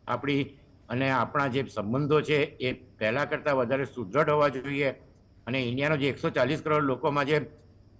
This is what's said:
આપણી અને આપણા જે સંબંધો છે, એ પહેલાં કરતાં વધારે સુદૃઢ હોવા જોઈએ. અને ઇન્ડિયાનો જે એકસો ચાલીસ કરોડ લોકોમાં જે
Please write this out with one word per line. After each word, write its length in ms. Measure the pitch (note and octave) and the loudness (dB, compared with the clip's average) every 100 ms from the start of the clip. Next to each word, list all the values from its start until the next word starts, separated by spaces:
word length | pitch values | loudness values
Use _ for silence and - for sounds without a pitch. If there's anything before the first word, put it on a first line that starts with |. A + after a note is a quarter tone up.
| - | -6
આપણી 360 | B2 C3+ C#3 B2+ - - - - | -4 0 -2 -2 -8 -20 -20 -6
અને 220 | B2 C3+ | -2 0
આપણા 360 | C3 A2 D3 C#3 | 0 0 0 0
જે 160 | C3 | -2
સંબંધો 580 | A2+ G#2+ G2+ C3 D3 D3+ | -4 -6 -2 -2 2 2
છે, 160 | C#3+ D3+ | 2 0
એ 360 | C#3+ - B2+ | 0 -2 -4
પહેલાં 560 | - - - A2 B2+ C#3+ | -4 -10 -4 -2 0 -2
કરતાં 280 | D3 D3 C3+ | -2 0 0
વધારે 280 | A#2 C3+ | 2 0
સુદૃઢ 460 | C3 - F#2+ B2+ D3+ | -2 -6 -2 2 4
હોવા 180 | D3+ D3 | 4 2
જોઈએ. 420 | C3 C3+ C#3 C#3 B2+ - - - - - | 0 -4 -2 -2 -4 -14 -20 -20 -14 -6
અને 140 | C3+ | -2
ઇન્ડિયાનો 360 | B2 B2+ D3 D#3 | -2 0 0 2
જે 120 | C#3 | 0
એકસો 220 | A2+ E3 | 0 -2
ચાલીસ 320 | D3 B2+ D3+ | 0 0 0
કરોડ 200 | D#3 D3+ | 0 2
લોકોમાં 440 | C#3+ B2 D#3 C#3+ C#3 | 2 0 0 0 2
જે 240 | D3+ C3 - - - - | 0 0 -14 -20 -20 -20